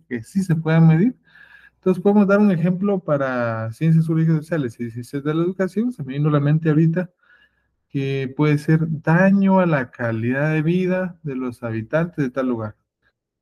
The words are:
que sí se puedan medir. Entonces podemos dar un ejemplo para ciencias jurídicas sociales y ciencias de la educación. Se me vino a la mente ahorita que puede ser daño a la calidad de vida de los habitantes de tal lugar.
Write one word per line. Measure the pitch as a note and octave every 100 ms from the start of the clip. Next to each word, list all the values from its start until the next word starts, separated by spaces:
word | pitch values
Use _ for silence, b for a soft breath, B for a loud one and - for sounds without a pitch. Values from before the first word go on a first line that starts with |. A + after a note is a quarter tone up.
| -
que | A#2+
sí | - G3
se | F#3+ D#3+
puedan | D#3 D#3+ E3
medir. | D#3+ A#3 - b b b b b b
Entonces | F#3 F#3
podemos | G3+ G#3 F#3+
dar | G3+
un | G#3
ejemplo | E3+ F3+ F3+ G3+ G3
para | - C#3+ C3+ B2 A#2 A2+ A2
ciencias | A2+ D#3+ D#3+ D#3+
jurídicas | D#3+ D#3+ D#3+
sociales | D3+ E3 B2 -
y | A#2+
ciencias | A#2 A#2+ C#3+
de | C#3+
la | D#3
educación. | E3+ F#3+ F#3+ G#3 B3
Se | B3
me | B2+
vino | C#3 D3+
a |
la | D3
mente | C#3+ D#3 D#3+
ahorita | D3+ E3 E3 F3 _ b b b b b _ _
que | C#3+ C#3 C3+ C3 C3+
puede | D3+ D3
ser | D#3 D#3+ D#3+ D3+
daño | - E3 F#3+ G3 G3 F#3+
a | F3
la | D3 B2
calidad | - A#2 A2+ A#2 C3+ D3+
de | D#3
vida | D#3 F3+ F#3 F#3 F3+ -
de | D3 B2+
los | B2+ A#2
habitantes | A#2 A2+ A2 D#3 E3+ D#3+
de | C3+
tal | C3+ B2+
lugar. | A2+ G#2+ - _ _ _ _ _ _